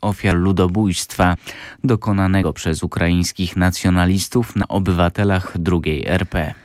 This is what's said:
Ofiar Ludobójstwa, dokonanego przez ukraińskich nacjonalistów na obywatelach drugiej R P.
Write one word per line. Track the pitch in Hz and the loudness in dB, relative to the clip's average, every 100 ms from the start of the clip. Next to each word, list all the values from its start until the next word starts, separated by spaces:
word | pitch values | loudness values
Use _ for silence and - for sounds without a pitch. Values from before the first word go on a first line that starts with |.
Ofiar | 104 101 101 87 | -4 -2 0 2
Ludobójstwa, | 92 90 90 92 104 87 - - 90 87 - - - - | 2 2 2 2 0 -2 -4 0 0 0 -6 -16 -18 -4
dokonanego | 131 107 - 98 95 98 87 | 0 0 0 0 2 2 0
przez | - 87 80 | -2 -4 -2
ukraińskich | 87 - 85 87 87 - 90 - | -4 -2 2 2 0 -4 -4 0
nacjonalistów | 92 87 95 90 87 95 - 127 113 101 | 0 0 0 2 2 2 0 -2 0 -2
na | - | -2
obywatelach | 101 92 87 87 98 101 95 90 - | -2 0 2 2 2 0 0 -2 -4
drugiej | 85 87 80 76 - | 0 0 0 -2 -2
R | 90 92 | -2 -2
P. | - 80 - | -4 -4 -8